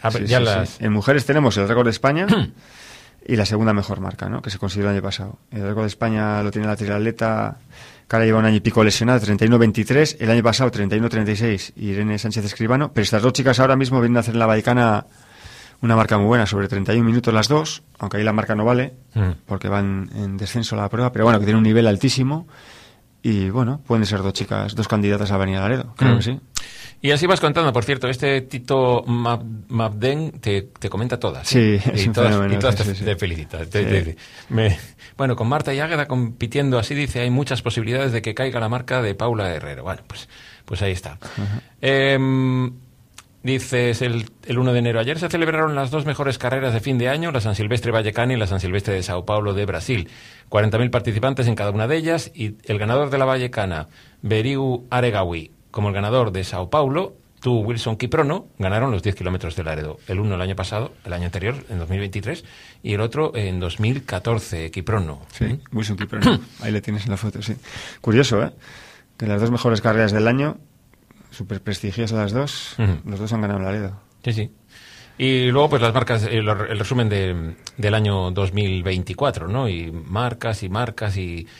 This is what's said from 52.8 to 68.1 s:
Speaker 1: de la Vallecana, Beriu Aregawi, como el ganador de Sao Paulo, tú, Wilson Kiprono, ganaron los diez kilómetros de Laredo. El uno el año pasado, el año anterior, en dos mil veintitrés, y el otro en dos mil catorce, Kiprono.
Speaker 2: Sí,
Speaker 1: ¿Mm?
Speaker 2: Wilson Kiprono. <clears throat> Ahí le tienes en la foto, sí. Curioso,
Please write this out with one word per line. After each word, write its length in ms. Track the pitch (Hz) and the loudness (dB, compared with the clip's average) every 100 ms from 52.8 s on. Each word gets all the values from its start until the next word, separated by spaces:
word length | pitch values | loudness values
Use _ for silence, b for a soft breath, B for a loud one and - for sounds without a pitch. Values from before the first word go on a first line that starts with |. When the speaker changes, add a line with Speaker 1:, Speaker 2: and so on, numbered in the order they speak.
| 107 127 143 | 0 0 0
Speaker 1:
de 80 | 139 | 0
la 60 | |
Vallecana, 640 | 131 131 123 123 98 80 76 B B B | 2 0 -2 -4 -4 -4 -8 B B B
Beriu 640 | 104 110 117 139 135 123 - | -2 0 0 0 -2 -2 -2
Aregawi, 640 | 127 123 104 90 85 78 _ _ | 0 2 2 0 -4 -10 _ _
como 180 | - 104 | -2 -2
el 60 | |
ganador 380 | 98 104 127 113 | 0 0 2 0
de 100 | 92 | -2
Sao 280 | 92 92 90 | -6 -6 -2
Paulo, 440 | 151 139 143 190 - _ _ | 0 2 0 -4 -10 _ _
tú, 200 | 131 120 | 0 0
Wilson 360 | 104 117 120 110 | 0 -4 -4 -4
Kiprono, 500 | 120 160 143 180 - - | -2 0 2 0 -8 -4
ganaron 320 | 95 107 131 | 0 0 0
los 120 | 101 | 0
diez 100 | 101 | -2
kilómetros 400 | 92 90 92 82 | -2 -4 -4 -4
de 80 | 80 | -6
Laredo. 360 | 80 78 76 76 - | -6 -6 -8 -10 -6
El 100 | 98 | -2
uno 160 | 107 | -2
el 60 | 92 | -2
año 160 | 92 95 | -4 -4
pasado, 360 | 92 107 120 - | -4 -4 -6 -10
el 80 | - | -10
año 140 | 87 87 | -6 -4
anterior, 280 | 92 98 139 - | -4 -6 -6 -8
en 100 | 98 | -8
dos 100 | 82 | -4
mil 120 | 95 | -4
veintitrés, 440 | 101 101 95 170 - B B B | -4 -6 -8 -10 -12 B B B
y 120 | - | -4
el 60 | 104 | -2
otro 300 | 113 135 156 - | -2 -2 -2 -2
en 240 | 101 92 | -4 -2
dos 180 | 87 - | -4 -2
mil 260 | 107 135 | -2 -2
catorce, 680 | - 92 117 113 - 82 80 | -4 -6 -2 -2 -4 -8 -8
Kiprono. 480 | 92 82 107 82 71 - | -8 -4 -2 -4 -8 -12
Speaker 2:
Sí, 120 | - | -6
Speaker 1:
¿Mm? 160 | 110 131 - 107 | -4 -4 -6 -6
Speaker 2:
Wilson 200 | 104 95 | -4 -6
Kiprono. 440 | 101 110 101 - - | -6 -2 0 0 -4
<clears throat> 120 | - | -10
Ahí 100 | 113 | -4
le 80 | 107 | -4
tienes 240 | 101 104 | -4 -6
en 60 | 101 | -4
la 40 | 101 | -4
foto, 240 | 107 - | -4 -6
sí. 120 | 110 107 B B B B | -8 -8 B B B B
Curioso, 420 | - | 2